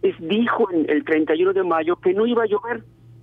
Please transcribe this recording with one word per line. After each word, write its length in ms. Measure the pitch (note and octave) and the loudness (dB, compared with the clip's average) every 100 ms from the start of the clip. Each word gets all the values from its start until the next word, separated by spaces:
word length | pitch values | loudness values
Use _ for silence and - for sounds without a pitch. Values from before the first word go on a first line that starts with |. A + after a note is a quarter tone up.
es, 140 | - - | -2 -4
dijo 500 | E3 G#3 A#3 - G#3+ | -4 0 0 0 0
en 160 | F3 D3+ | 0 0
el 140 | D3 | 0
treinta 300 | C#3+ D#3+ D#3 | 0 0 0
y 80 | D#3+ | 2
uno 100 | F#3 | 2
de 100 | G3 | 0
mayo 340 | F3+ E3 D#3+ F3+ | 0 0 0 0
que 160 | F#3+ | 0
no 140 | F#3+ A3+ | 2 2
iba 160 | A#3+ | 2
a 40 | A3+ | 0
llover, 360 | G3+ A3+ F#3 - - - - | -2 -4 -10 -10 -20 -20 -20